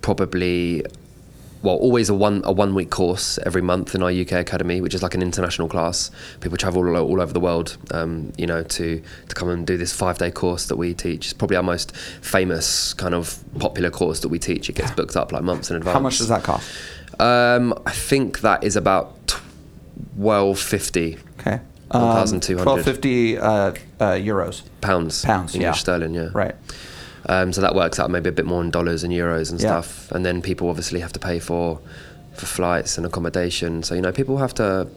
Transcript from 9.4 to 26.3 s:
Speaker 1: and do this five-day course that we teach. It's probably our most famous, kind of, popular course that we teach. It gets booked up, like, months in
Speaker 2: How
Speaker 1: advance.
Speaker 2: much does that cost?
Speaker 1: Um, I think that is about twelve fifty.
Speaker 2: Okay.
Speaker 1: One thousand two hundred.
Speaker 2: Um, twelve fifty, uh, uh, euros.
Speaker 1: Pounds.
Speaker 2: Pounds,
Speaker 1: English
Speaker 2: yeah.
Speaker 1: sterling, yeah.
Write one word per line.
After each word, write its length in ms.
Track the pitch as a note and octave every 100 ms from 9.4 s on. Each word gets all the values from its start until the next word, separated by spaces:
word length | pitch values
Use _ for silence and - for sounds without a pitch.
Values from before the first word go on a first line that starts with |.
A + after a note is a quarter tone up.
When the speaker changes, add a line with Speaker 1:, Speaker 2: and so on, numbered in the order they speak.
| F2+
Speaker 1:
and 180 | F2 E2
do 120 | F2+
this 140 | F2
five-day 360 | - F#2+ F2 F2
course 340 | E2+ F2+ F2 -
that 100 | C#2+
we 160 | F2
teach. 340 | F2 F#2 D#2+ -
It's 60 |
probably 240 | - G2+ F#2
our 60 |
most 340 | F2+ F2 - -
famous, 960 | - - - G2 F#2 E2 - - -
kind 220 | - F#2
of, 280 | F2 E2+ - - -
popular 300 | - - F2
course 300 | - F2 D#2+
that 80 | -
we 100 | E2
teach. 300 | - F2 -
It 60 |
gets 160 | - -
booked 260 | - - -
up, 160 | -
like, 100 | D2+
months 280 | E2+ E2+ -
in 60 | E2+
Speaker 2:
How 80 | E2+
Speaker 1:
advance. 140 | F#2
Speaker 2:
much 160 | C3+ B2+
does 100 | A2+
that 140 | A2+
cost? 260 | - E2 - - - - - -
Speaker 1:
Um, 540 | A#2 B2 B2 B2 B2 - -
I 60 |
think 480 | - - C#3 A#2+ -
that 220 | A2 G2
is 120 | G#2 G#2
about 400 | F#2+ F#2+ - - - - - - - - - - - G#2+
twelve 420 | G2+ G#2+ G2 F#2+
fifty. 580 | - G2+ - F2+ E2 D2+ - -
Speaker 2:
Okay. 200 | - G#2+ - - -
Speaker 1:
One 140 | A#2+ A#2 A2+
thousand 260 | G#2 F#2+
two 160 | - F2+
hundred. 100 | F2+
Speaker 2:
Um, 40 |
twelve 100 | C3+
fifty, 540 | E2+ C3 C#3 B2 A#2 A2
uh, 80 | G#2
uh, 280 | G#2+ G2 F2 - - G#2+
euros. 480 | F2+ G2 G2+ E2+ - - -
Speaker 1:
Pounds. 440 | G2 F#2 D#2+ -
Speaker 2:
Pounds, 300 | - G#2 E2+
Speaker 1:
English 100 | F#2
Speaker 2:
yeah. 80 | F2+
Speaker 1:
sterling, 400 | E2 - F2 E2
yeah. 140 | E2+ E2